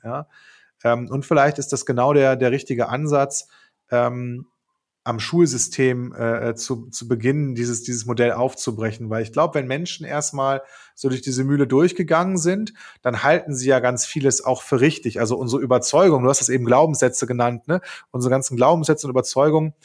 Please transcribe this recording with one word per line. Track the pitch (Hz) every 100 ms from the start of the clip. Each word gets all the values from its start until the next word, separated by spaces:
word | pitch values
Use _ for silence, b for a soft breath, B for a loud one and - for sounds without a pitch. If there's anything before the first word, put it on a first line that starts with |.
ja. | 113 135 151 b b b b _
Ähm, | 117 120 120
und | 135 -
vielleicht | 151 143 147
ist | 139
das | 135
genau | - 120 127
der, | 147 135 131
der | 127
richtige | 139 - 120 107
Ansatz, | 135 151 143 143 - b b b _ _
ähm, | 123 120 123 123 120 - _ _ _ _ _
am | - 113
Schulsystem, | - 170 165 123 - - 131 123 123
äh, | - 117 117 117 113
zu, | - 117 117
zu | - 117
beginnen, | 120 120 147 143
dieses, | 117 120 117
dieses | 120 120
Modell | 110 117 120
aufzubrechen. | 113 127 - - 110 110 113 110
Weil | 110
ich | 110
glaub, | 143 165
wenn | 151 127
Menschen | 139 175 -
erstmal | 143 147 147 143 135 135 B B B -
so | 135
durch | 127
diese | 139 127
Mühle | 135 143 135
durchgegangen | 131 175 175 170 160 185 185
sind, | 165 196 214 B B B
dann | 123 113
halten | 135 170 165
sie | 131 127
ja | 131
ganz | 123 107
vieles | - 156 135 -
auch | 131 123
für | - 131
richtig. | 135 - 117 107
Also | 113 123
unsere | 123 131
Überzeugung, | 127 123 - 151 190 139
du | 127
hast | 139
das | -
eben | 131
Glaubenssätze | 117 123 160 143 131 - 127
genannt, | 123 120 120 -
ne? | 180 B B -
Unsere | 131 123
ganzen | 131 - 120
Glaubenssätze | 127 170 151 151 143
und |
Überzeugungen, | 127 127 131 151 156 156 -